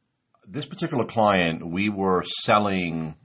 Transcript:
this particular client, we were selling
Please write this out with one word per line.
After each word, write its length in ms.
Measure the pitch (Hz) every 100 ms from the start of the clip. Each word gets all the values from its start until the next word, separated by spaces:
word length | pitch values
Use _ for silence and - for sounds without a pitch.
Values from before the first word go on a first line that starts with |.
| _ _ _ _ -
this 200 | 143 -
particular 380 | - 160 135
client, 640 | - 117 104 95 82 80 82
we 220 | 90 107
were 340 | 98 95 90
selling 920 | 78 - - 107 104 95 87 82 80 78